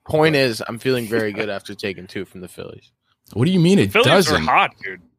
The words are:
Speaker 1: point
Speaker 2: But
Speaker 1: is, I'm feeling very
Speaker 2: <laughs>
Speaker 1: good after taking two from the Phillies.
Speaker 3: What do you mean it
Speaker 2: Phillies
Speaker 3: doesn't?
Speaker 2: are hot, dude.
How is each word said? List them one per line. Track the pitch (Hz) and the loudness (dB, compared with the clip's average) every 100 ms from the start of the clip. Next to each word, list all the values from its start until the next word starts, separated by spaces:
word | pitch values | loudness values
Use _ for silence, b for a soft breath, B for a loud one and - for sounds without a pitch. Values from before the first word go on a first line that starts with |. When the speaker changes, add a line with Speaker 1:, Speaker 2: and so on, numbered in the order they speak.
| - | -4
Speaker 1:
point | 156 160 | 0 2
Speaker 2:
But | 147 | 2
Speaker 1:
is, | 131 113 - | 0 -2 -8
I'm | 113 | -6
feeling | 131 127 110 | -4 -4 -2
very | 113 107 | -4 -4
Speaker 2:
<laughs> | |
Speaker 1:
good | 104 107 | -6 -8
after | 98 - 98 | -10 -12 -10
taking | 104 87 92 | -8 -8 -12
two | 104 90 | -12 -12
from | 92 | -14
the | 90 | -16
Phillies. | - - - _ _ _ _ _ | -14 -16 -18 _ _ _ _ _
Speaker 3:
What | - 147 | -2 2
do | |
you | 185 | 4
mean | 165 196 | 4 4
it | 98 | 4
Speaker 2:
Phillies | 202 247 | 2 4
Speaker 3:
doesn't? | 320 151 135 | 4 4 0
Speaker 2:
are | 120 | 2
hot, | 156 190 - | 2 2 -4
dude. | 98 95 _ | -16 -16 _